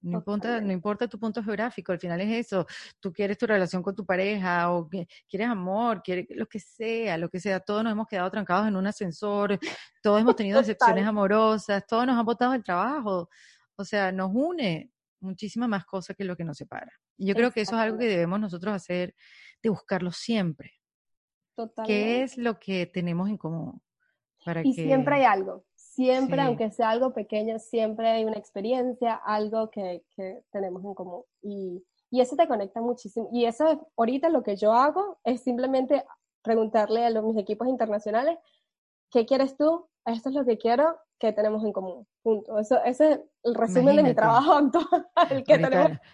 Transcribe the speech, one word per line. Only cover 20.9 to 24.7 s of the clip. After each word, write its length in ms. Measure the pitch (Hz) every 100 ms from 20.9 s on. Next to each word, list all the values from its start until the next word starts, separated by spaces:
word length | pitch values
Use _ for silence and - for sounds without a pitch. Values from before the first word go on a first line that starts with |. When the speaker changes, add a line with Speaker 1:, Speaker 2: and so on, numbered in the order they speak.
| _ _ _ _ _ _ -
Speaker 2:
Totalmente. 260 | 220 -
Speaker 1:
¿Qué 400 | 220 208 214 240
es 160 | 262 247
lo 200 | 233 214
que 260 | - 185 175
tenemos 420 | 180 175 170 196
en 80 | 214
común? 460 | 156 165 - - _ _ _ _ _ _
Para 200 | 170 165
Speaker 2:
Y 100 | 262